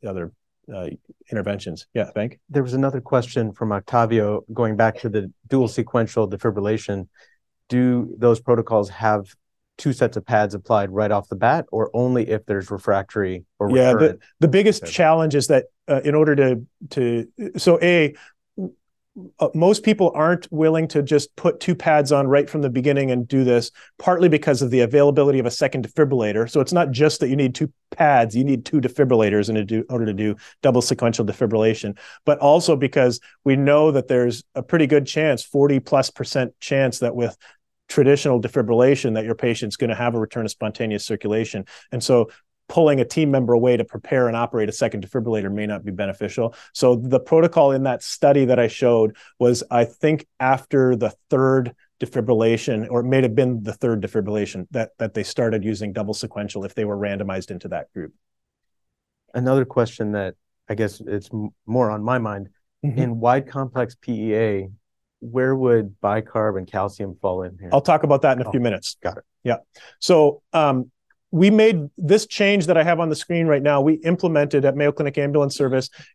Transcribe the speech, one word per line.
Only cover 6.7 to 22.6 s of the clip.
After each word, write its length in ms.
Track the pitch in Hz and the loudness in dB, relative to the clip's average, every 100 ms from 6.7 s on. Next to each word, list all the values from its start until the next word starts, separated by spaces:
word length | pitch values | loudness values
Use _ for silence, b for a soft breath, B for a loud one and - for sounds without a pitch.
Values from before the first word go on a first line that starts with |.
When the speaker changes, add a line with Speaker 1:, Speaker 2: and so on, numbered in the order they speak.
| 107 - 101 92 b b b _ _ _ | -4 -4 -8 -10 b b b _ _ _
Speaker 2:
Do 460 | 123 127 123 120 - | 0 2 0 -2 0
those 240 | 120 117 | 2 2
protocols 480 | 131 117 113 110 98 | 2 0 2 -2 -2
have 380 | - 110 104 98 _ _ _ _ - | -2 -2 -2 -4 _ _ _ _ -8
two 160 | 143 | -6
sets 240 | 120 117 104 | 0 -2 -2
of 80 | |
pads 300 | - 110 104 | -2 0 0
applied 360 | 101 - 107 98 | -4 -2 0 0
right 200 | 98 104 | -2 -2
off 180 | 104 - | -2 -4
the 80 | 98 | -2
bat, 300 | 117 160 - | 0 0 -2
or 200 | 110 110 | -4 -4
only 380 | 120 127 127 107 | -2 0 0 -2
if 160 | 107 - | -4 -4
there's 240 | 98 92 | -6 -6
refractory 720 | 98 - 98 95 110 95 92 - _ | -6 -2 -2 -2 -4 -4 -6 -12 _
or 120 | 104 | 0
Speaker 1:
Yeah, 200 | 127 127 | 4 4
the, 40 | |
Speaker 2:
recurrent? 280 | 113 156 - b _ | 4 2 2 b _
Speaker 1:
the 80 | 160 | 2
biggest 360 | 185 208 208 | 4 4 2
Speaker 2:
Okay. 80 | 170 | -4
Speaker 1:
challenge 420 | - 160 165 160 | 2 4 4 2
is 140 | 143 127 | 0 2
that, 180 | 135 - _ - | 2 2 _ -2
uh, 140 | 135 | 0
in 120 | 147 | 2
order 200 | 151 156 | 2 4
to, 320 | 143 131 120 123 _ 151 | 4 2 2 -6 _ -10
to, 380 | - 120 117 113 - 208 - | -4 -2 -2 -6 -12 -10 0
so 200 | 180 165 | 2 4
A, 320 | 175 175 147 B B _ _ - 185 - _ _ _ - 185 - | 4 2 2 B B _ _ -12 -12 -14 _ _ _ -20 -20 -4
uh, 100 | 151 | -2
most 300 | 160 180 208 | 2 2 4
people 260 | 214 208 185 | 2 2 2
aren't 380 | 147 160 175 - | 2 2 0 -4
willing 380 | 156 160 160 160 | 0 2 2 0
to 120 | 151 | -2
just 360 | 139 151 - - | 0 0 -2 -4
put 240 | 175 - | -2 -2
two 160 | - 175 | -4 -2
pads 340 | 165 151 139 | 2 2 4
on 160 | 143 135 | 2 4
right 240 | 143 147 | 2 2
from 120 | 156 | -4